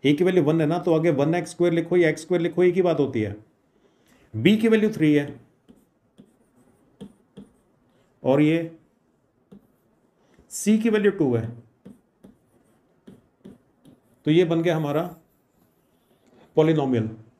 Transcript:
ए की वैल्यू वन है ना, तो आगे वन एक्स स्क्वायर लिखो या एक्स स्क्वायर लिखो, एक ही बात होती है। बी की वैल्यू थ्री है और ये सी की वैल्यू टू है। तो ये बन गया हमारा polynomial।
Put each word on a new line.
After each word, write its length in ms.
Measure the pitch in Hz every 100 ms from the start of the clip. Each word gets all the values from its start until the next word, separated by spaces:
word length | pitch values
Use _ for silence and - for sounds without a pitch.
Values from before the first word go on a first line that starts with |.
ए 80 | 135
की 120 | 147
वैल्यू 180 | 180 180
वन 160 | 147 160
है 60 | 151
ना, 120 | 170
तो 160 | 175
आगे 160 | 160 165
वन 220 | 139 143
एक्स 160 | 175 170
स्क्वायर 240 | - 175
लिखो 220 | 170 165 180
या 120 | 165
एक्स 140 | 156
स्क्वायर 200 | - 175
लिखो, 200 | 170 165
एक 100 | 180
ही 80 | 175
बात 180 | 175 151
होती 220 | 135 120
है। 140 | 104 98 - _ _ _ _ _ _ _ _
बी 220 | 110 131 214
की 120 | 226
वैल्यू 220 | 220 208
थ्री 220 | 214 156
है 260 | 147 143 - _ _ _ - _ _ _ _ - _ _ _ _ _ _ _ 196 _ _ - - _ _ _ _ _ _ _
और 180 | 127 135
ये 300 | 151 160 165 165 _ _ _ _ _ _ _ - _ _ _ _ _ _ _ _ _
सी 280 | - 202 220
की 120 | 226
वैल्यू 200 | 214 202
टू 220 | 190 143
है। 140 | 117 104 - - _ - - _ _ - _ _ _ _ _ _ _ - - _ _ - - _ _ - _ _ _ -
तो 40 |
ये 140 | 160
बन 180 | 175 165
गया 140 | 170 160
हमारा 380 | 147 147 175 - _ _ _ _ _ _ _ _ _ _ _ _ _ -
polynomial। 520 | 160 156 135 120 107 - -